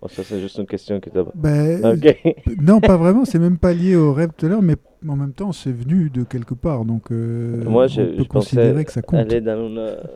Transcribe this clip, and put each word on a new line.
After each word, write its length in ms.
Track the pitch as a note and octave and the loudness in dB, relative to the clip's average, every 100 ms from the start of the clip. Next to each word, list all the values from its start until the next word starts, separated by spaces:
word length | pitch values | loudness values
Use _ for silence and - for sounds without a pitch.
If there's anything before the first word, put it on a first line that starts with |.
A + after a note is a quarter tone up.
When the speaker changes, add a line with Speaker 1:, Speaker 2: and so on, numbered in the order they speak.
Speaker 1:
Ou 60 | A2 | -16
ça, 140 | - | -12
c'est 160 | G2 G#2+ | -8 -8
juste 200 | F#2+ - | -8 -8
une 80 | G2+ | -8
question 340 | G2 - G2+ | -8 -6 -8
que 80 | F2 | -6
t'as 160 | F#2 | -4
pas 60 | F2 | -4
Speaker 2:
Ben, 480 | F3 D3+ D3 D3+ E3+ A3+ F#3+ | -2 -2 0 0 0 2 2
Speaker 1:
Ok. 80 | D3+ - E3+ | 4 2 0
Speaker 2:
euh, 60 | - - F3 | -2 -4 0
non, 180 | D3+ G#3+ | 4 6
pas 200 | G3+ F#3 | 6 4
vraiment. 260 | E3+ G3+ | 4 4
C'est 140 | C#4 E3 | 2 2
même 180 | E3+ F3+ | 2 2
pas 160 | F#3 | 2
lié 240 | E3+ F3+ F3+ | 2 2 4
au 160 | D3+ | 4
rêve 200 | C#3 E3 D#3 | 2 -2 -2
tout 80 | |
à 60 | D#3+ | -2
l'heure, 100 | G#3+ | 2
mais 160 | F#3 D3+ _ _ D#3 | 2 0 _ _ -6
en 80 | C#3 | -4
même 160 | C#3 | -6
temps, 180 | C3 G3+ | -6 -8
c'est 200 | E3+ C#3 | -6 -6
venu 380 | B2 A#2+ F#3 D#3 | -6 -2 0 0
de 140 | B2+ | -2
quelque 280 | A#2+ B2+ A#2 | -6 -6 -8
part. 320 | B2 E3+ C3+ | -6 -4 -4
Donc, 260 | A2 A#2 - | -2 -4 -4
euh, 540 | A#2 A#2 A#2 A#2 A#2 | -6 -4 -6 -6 -6
Speaker 1:
Moi, 200 | A#2 A2 | 0 2
Speaker 2:
on 40 | C3 | 2
Speaker 1:
je, 140 | B2+ | 2
Speaker 2:
peut 80 | F#2 | -2
Speaker 1:
je 40 | D#2+ | -2
pensais 120 | C3+ | 0
Speaker 2:
considérer 560 | - G2+ B2+ A#2+ C3+ | 0 0 2 4 2
que 80 | D3+ | -2
ça 80 | - | -6
compte. 200 | - D#3+ | -2 0
Speaker 1:
aller 200 | A2 A#2 | 2 0
dans 260 | A2 A2 A2+ | -2 -4 -4
une, 120 | A2 | -6
euh, 180 | A2 - - | -8 -8 -14